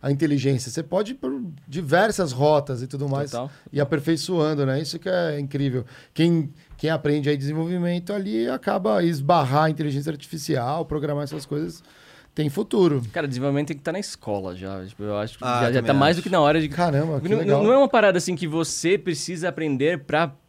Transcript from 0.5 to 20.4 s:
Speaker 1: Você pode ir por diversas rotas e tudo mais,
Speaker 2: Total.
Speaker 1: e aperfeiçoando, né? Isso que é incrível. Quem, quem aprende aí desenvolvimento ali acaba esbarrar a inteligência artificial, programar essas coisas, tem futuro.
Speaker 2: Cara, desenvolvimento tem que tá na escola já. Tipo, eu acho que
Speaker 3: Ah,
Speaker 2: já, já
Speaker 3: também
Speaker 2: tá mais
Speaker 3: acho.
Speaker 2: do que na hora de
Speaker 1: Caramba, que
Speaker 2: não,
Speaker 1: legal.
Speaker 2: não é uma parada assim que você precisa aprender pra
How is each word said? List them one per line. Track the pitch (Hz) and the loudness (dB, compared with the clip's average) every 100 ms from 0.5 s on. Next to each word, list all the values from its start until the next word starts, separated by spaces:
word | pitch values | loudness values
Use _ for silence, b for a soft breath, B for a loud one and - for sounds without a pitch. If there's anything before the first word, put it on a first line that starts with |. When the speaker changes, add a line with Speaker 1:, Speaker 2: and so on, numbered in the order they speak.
| 131 123 | 0 -2
Speaker 1:
Você | 139 | -8
pode | 165 185 214 | -4 -2 -2
ir | 262 | -4
por | 262 269 208 143 - | -6 -6 -8 -12 -10
diversas | 143 156 165 214 202 170 | -8 2 4 4 2 -2
rotas | 120 147 151 143 123 | 2 4 4 0 -8
e | 131 | -8
tudo | 139 143 | -6 -4
mais, | 139 143 | -4 -4
Speaker 2:
Total. | 120 135 B - | -6 -8 B -8
Speaker 1:
e | 139 | -2
aperfeiçoando, | 135 156 143 165 156 180 151 151 135 | 0 0 0 -2 0 0 0 0 0
né? | 135 | 0
Isso | 156 170 | -4 -8
que | 190 | -4
é | 180 170 147 | -2 -2 -4
incrível. | 139 139 139 127 117 B B | -4 -2 -2 -2 -6 B B
Quem, | - 170 170 143 - b - | 2 4 4 0 -8 b -6
quem | 151 | -2
aprende | 160 156 147 143 | 0 0 0 0
aí | 147 | 0
desenvolvimento | 139 156 160 180 175 175 175 | -2 -4 -2 -2 -2 -2 -4
ali | 208 190 220 240 | -6 -4 -2 -2
acaba | 262 - 190 190 208 | -2 -2 0 2 2
esbarrar | 170 156 139 175 131 139 160 | 2 0 2 4 4 4 2
a | |
inteligência | 156 151 139 147 | 2 -2 -2 -4
artificial, | 147 - 160 139 139 120 156 165 | -8 -10 -12 -2 -2 0 -4 -4
programar | 147 147 143 147 | -4 -2 -4 -6
essas | 151 143 | -8 -6
coisas, | 147 170 165 b b b b b | -6 -6 -10 b b b b b
tem | - 151 | -2 -2
futuro. | 143 - 214 180 143 113 | -2 -2 4 4 4 -2
Speaker 2:
Cara, | 175 147 | -4 -4
desenvolvimento | 123 139 143 151 | -2 0 0 -2
tem | 147 | -6
que | |
tá | 147 | -4
na | 180 | -6
escola | 208 - - 101 95 90 | -6 -10 -6 -4 -4 -8
já. | 95 98 92 | -10 -10 -12
Tipo, | - | -10
eu | 104 104 | -6 -4
acho | 107 - | -4 -6
que | |
Speaker 3:
Ah, | 123 123 | -2 2
Speaker 2:
já, | 120 | 2
já | 127 | 2
Speaker 3:
também | 120 | 2
Speaker 2:
tá | |
mais | 139 143 170 | 4 4 2
Speaker 3:
acho. | |
Speaker 2:
do | |
que | 185 | 0
na | 180 | 4
hora | 147 160 | 4 4
de | 151 | 0
Speaker 1:
Caramba, | 143 175 139 160 143 | 0 0 2 0 -2
que | 160 | 0
Speaker 2:
não, | 214 | 0
Speaker 1:
legal. | 165 143 | 4 4
Speaker 2:
não | 208 | 6
é | 269 | 6
uma | 277 | 6
parada | 262 208 180 | 6 4 4
assim | 175 175 | 0 -4
que | 170 | -2
você | 160 160 - 165 196 | -2 -2 -2 2 2
precisa | 185 143 - 175 175 | 0 -4 -6 -4 -4
aprender | 165 160 135 147 170 139 | -4 -2 0 0 0 -2
pra | 151 165 - | 0 0 -4